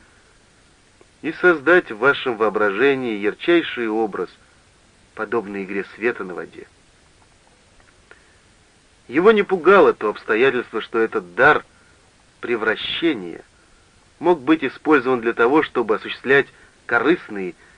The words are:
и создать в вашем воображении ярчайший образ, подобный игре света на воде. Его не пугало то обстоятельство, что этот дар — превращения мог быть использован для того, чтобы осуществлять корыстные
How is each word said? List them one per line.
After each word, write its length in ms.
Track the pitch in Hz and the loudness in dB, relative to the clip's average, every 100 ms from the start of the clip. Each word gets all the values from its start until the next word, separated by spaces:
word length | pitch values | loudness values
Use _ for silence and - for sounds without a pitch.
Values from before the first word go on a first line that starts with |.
| _ _ _ _ _ _ _ _ _ _ _ _ | _ _ _ _ _ _ _ _ _ _ _ _
и 120 | 139 | -12
создать 580 | 160 180 160 135 180 - | 0 2 2 4 2 2
в 80 | 107 | -2
вашем 400 | 131 131 131 110 | 0 0 -4 -2
воображении 800 | 107 101 104 98 139 135 127 104 | -2 0 0 2 0 0 -4 -4
ярчайший 680 | 101 - - 175 143 127 113 | -4 -4 0 0 0 -6 -4
образ, 420 | 110 110 95 90 - _ _ _ _ _ _ _ | -2 -4 -4 -10 -12 _ _ _ _ _ _ _
подобный 500 | - 104 117 98 98 | -12 -6 -4 -4 -10
игре 200 | 95 101 92 | -8 -8 -8
света 300 | - 113 117 | -6 -4 -4
на 80 | 95 | -10
воде. 340 | 85 85 - - _ _ _ _ _ _ _ _ _ _ _ _ _ _ - _ _ _ _ _ _ _ _ - | -12 -14 -18 -20 _ _ _ _ _ _ _ _ _ _ _ _ _ _ -20 _ _ _ _ _ _ _ _ -4
Его 260 | 135 196 | 2 4
не 100 | 214 | 4
пугало 500 | 190 185 151 202 147 | 2 0 4 6 6
то 160 | - 107 | 4 -4
обстоятельство, 720 | 101 - 110 135 123 107 113 | -4 -2 2 2 0 -6 -8
что 180 | - 113 | -6 -2
этот 360 | 113 110 90 | -2 -2 -8
дар — 280 | 90 143 127 - _ _ _ _ _ _ _ | 2 4 2 -2 _ _ _ _ _ _ _
превращения 1000 | - 117 107 101 - - 165 120 87 - - _ _ _ _ _ _ - | -6 -2 -2 -4 -6 -4 -4 -4 -8 -14 -18 _ _ _ _ _ _ -4
мог 220 | 160 170 | -2 0
быть 240 | 127 160 | 0 0
использован 560 | 131 - 147 151 123 127 | -2 -6 2 2 2 0
для 140 | 113 | -2
того, 280 | 117 120 156 | 2 2 2
чтобы 340 | 143 123 107 101 | 0 -4 -2 -2
осуществлять 500 | 107 - 120 139 127 - - _ - | -4 -8 0 2 0 -8 -20 _ -4
корыстные 680 | 117 127 175 - 101 90 - _ | -2 0 -2 -4 -10 -10 -12 _